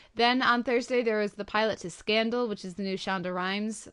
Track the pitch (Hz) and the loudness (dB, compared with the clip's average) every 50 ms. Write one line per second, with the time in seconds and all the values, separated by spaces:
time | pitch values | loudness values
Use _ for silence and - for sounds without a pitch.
0 | - _ _ - 233 240 247 262 247 233 240 240 233 269 240 247 247 - 254 240 | -20 _ _ 2 2 4 4 4 4 4 2 2 2 2 2 0 2 2 0 2
1 | 226 226 214 214 208 202 - - 202 - - 214 220 220 196 - - 175 - - | 2 2 2 2 0 0 -2 -8 -8 -2 0 2 2 2 0 -2 -6 -10 -12 -6
2 | - - 214 220 226 226 240 247 247 220 208 196 - 185 175 208 196 190 190 185 | -2 2 2 2 2 2 0 0 0 -2 -2 -6 -8 -10 -6 -4 -4 -4 -4 -4
3 | - 196 190 190 175 180 180 180 180 185 196 208 214 220 214 - - - | -2 -4 -4 -2 -2 -4 -4 -2 -2 -2 -2 -2 -2 -4 -6 -8 -12 -16